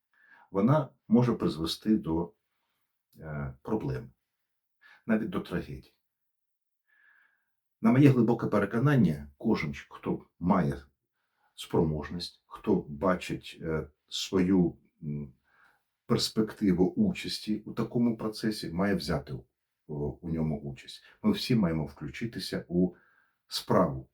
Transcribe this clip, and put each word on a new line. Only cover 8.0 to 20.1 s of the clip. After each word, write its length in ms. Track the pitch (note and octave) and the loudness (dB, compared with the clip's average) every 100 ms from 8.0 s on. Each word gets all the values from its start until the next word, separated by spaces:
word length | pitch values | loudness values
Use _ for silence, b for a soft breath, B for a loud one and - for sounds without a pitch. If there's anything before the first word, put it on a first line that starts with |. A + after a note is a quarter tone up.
| C#3 | 8
глибоке 380 | B2 A2 - G2+ | 6 4 2 0
переконання, 800 | G#2 G2 A#2 C#3+ C3+ E2+ C#2+ D2 - | 0 0 0 2 4 4 2 -8 -6
кожен, 380 | A2 - D2 C#2+ - | -2 0 -2 -8 -14
хто 360 | - - - - - | -10 -6 -6 -10 -4
має 420 | F2 F#2+ D2 C#2 - _ _ _ _ _ _ - | 0 2 2 -4 -10 _ _ _ _ _ _ -18
спроможність, 880 | - - D#2+ D2+ C#2+ F2 - _ _ | -2 0 0 -2 -6 -8 -10 _ _
хто 300 | - A2 F2+ | -8 0 0
бачить, 840 | - C#2+ F#2+ F2+ - C#2+ - - | 0 -2 0 0 -4 -8 -10 -10
е, 260 | D#2+ D#2 D2+ _ - | -6 -4 -6 _ -10
свою, 680 | - - F#2+ F2+ F#2+ E2+ - _ - | -8 -2 2 4 4 4 0 _ -12
м, 300 | D2+ D2 C#2 _ b b b b b _ - | -8 -8 -10 _ b b b b b _ -2
перспективу 840 | A2 - A2+ G#2+ - G2+ F2 F#2 | 0 0 -2 -2 0 2 4 2
участі 760 | A#2 F#2+ - F2 - G#2+ G#2 - | 2 0 0 -6 -8 -4 -6 -6
у 80 | |
такому 440 | - A2 A#2+ A#2+ A2 | -8 -4 0 0 0
процесі, 540 | G#2+ - A2 - E2 | -6 -4 -4 -4 -6
має 240 | E2+ G2+ F#2 | -2 0 0
взяти 380 | F2 D2 C#2+ | 0 -4 -4
у, 640 | C2 - _ _ _ - D2 C#2 | -12 -14 _ _ _ -10 -6 -6